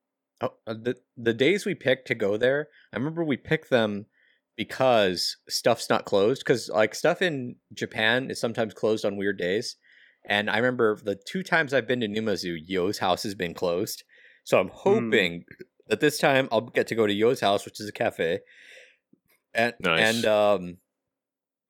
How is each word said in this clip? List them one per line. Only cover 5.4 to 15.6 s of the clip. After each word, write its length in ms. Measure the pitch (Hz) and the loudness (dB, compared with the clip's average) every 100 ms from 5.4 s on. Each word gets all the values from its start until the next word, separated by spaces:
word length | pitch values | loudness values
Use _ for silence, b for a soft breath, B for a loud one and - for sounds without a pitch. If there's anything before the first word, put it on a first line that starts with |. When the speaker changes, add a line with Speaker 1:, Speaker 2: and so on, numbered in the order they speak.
| - | -8
Speaker 1:
stuff's 400 | - 131 113 - | -2 0 0 0
not 160 | 117 | -2
closed, 400 | - 101 104 135 | 2 2 2 2
'cause, 240 | - 123 - | 0 -2 0
like, 260 | 104 107 - | 0 0 2
stuff 260 | 151 170 | 0 0
in 340 | 185 139 123 - _ | -2 -2 -8 -12 _
Japan 560 | 110 110 113 110 123 131 | -10 -8 0 2 2 -2
is 100 | 107 | -6
sometimes 340 | 120 113 110 | -6 -2 -4
closed 300 | - 110 110 | -2 -2 0
on 120 | 107 98 | -2 -2
weird 220 | 101 95 | -4 -2
days. 380 | 90 98 - - b b b b | -2 -2 -4 -12 b b b b
And 240 | - 104 104 | -2 -2 0
I 80 | 107 | 0
remember 400 | 127 123 110 107 | 0 2 2 0
the 200 | 101 98 | -4 -6
two 260 | - 190 | -6 -8
times 320 | 180 165 139 | 0 0 2
I've 140 | 131 113 | -2 0
been 120 | 123 | -2
to 80 | 107 | -2
Numazu, 480 | 107 110 92 92 85 | -2 -2 -2 -4 -6
Yo's 340 | 82 92 90 104 | -4 -2 0 0
house 240 | 98 87 | 0 0
has 100 | 110 | -2
been 200 | 98 87 | -6 -8
closed. 500 | 82 90 87 110 - - b b b | -4 -2 -2 -4 -8 -16 b b b
So 140 | - 120 | 0 2
I'm 80 | 95 | 2
Speaker 2:
Hmm. 60 | |
Speaker 1:
hoping 680 | - 190 214 117 110 90 85 - - | 0 2 2 4 2 2 -2 -14 -20